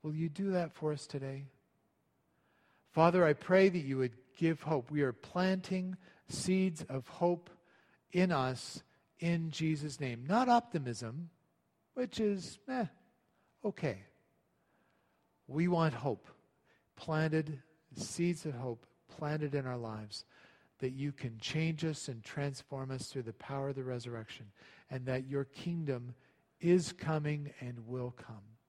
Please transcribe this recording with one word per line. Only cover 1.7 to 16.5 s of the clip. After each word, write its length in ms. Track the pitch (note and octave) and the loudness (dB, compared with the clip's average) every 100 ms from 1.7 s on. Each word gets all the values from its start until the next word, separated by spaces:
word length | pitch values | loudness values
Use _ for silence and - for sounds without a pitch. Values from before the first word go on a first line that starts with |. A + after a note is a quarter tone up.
| _ _ _ _ _ _ _ _ _ _ _ _ | _ _ _ _ _ _ _ _ _ _ _ _
Father, 320 | - E3 F3+ | 6 6 8
I 80 | E3 | 6
pray 380 | D3 - F#3 F#3+ | 6 6 8 8
that 80 | F3 | 6
you 200 | C3+ C3 | 0 0
would 140 | B2+ A2+ _ - | 0 -2 _ 0
give 260 | E3 D#3 | 0 2
hope. 280 | D3 D3+ A#2+ | 0 -2 0
We 120 | D3+ | 2
are 100 | C3+ | 2
planting 840 | A2+ - F3+ F#3 F#3+ - F#3+ F#3 F#3 - - - | 0 -4 2 2 2 0 -2 -2 -8 -14 -20 -10
seeds 540 | - - F#3+ F#3+ D#3+ D#3+ | -4 2 4 4 0 -6
of 160 | C3+ B2 | -8 -8
hope 420 | - F3 F3 - - _ _ _ _ _ | 0 2 2 -4 -20 _ _ _ _ _
in 200 | F3+ F#3 | 2 4
us 500 | D3+ C3 B2 - - - _ _ _ | 4 2 -2 -8 -12 -16 _ _ _
in 320 | E3+ E3+ E3 | 0 0 -2
Jesus' 500 | D3 D#3+ D#3 D3+ C3+ | 0 0 0 -4 -4
name. 240 | C3+ A#2 C3 | -4 -4 2
Not 220 | G#3+ B3+ | 2 6
optimism, 840 | A#3+ A#3+ E3 B2+ A2+ A2+ C3+ E3+ _ _ _ _ _ _ | 4 4 -4 -2 -4 -6 -6 -10 _ _ _ _ _ _
which 260 | C4 B3 - | -6 -4 0
is, 400 | G#3+ G3+ E3+ - - | 0 0 -6 -14 -6
eh, 180 | C4 G3+ - _ _ _ _ _ _ | -2 -2 -6 _ _ _ _ _ _
okay. 420 | G#3 - D3+ G2 - _ _ _ _ _ _ _ _ _ _ _ _ _ - | -4 -2 -2 -2 -12 _ _ _ _ _ _ _ _ _ _ _ _ _ -6
We 220 | C#3+ F3 | 0 2
want 240 | F3 D#3+ | 4 4
hope. 360 | A#2+ C3+ G#2 - - _ | 2 -2 -4 -8 -20 _